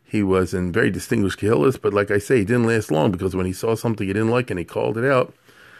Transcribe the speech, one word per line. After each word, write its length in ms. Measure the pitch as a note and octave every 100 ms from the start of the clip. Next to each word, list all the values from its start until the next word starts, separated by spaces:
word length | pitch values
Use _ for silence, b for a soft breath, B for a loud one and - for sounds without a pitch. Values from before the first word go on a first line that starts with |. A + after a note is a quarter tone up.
he 200 | _ A2
was 300 | F#2+ F#2 F2+
in 180 | F#2 F2+
very 180 | E2+ A#2+
distinguished 500 | F#2 - A#2 F#2+ -
kehillas, 400 | G#2 B2+ C#3 C3
but 140 | G#2
like 160 | G2+ G2+
I 80 | G#2
say, 220 | - C3
he 60 | F#2+
didn't 200 | B2 A2+
last 240 | A2+ -
long, 220 | D3+ C#3
because 240 | F2+ F#2+ F#2
when 100 | F#2
he 80 |
saw 220 | F#2 A2+ A2+
something 320 | A#2+ G#2+ G2
he 60 |
didn't 180 | G2+ A2+
like 180 | A#2+ B2
and 80 | F#2
he 80 | E2
called 320 | A2 A2+ A2+
it 80 | C3
out, 280 | B2+ B2+ - B B B B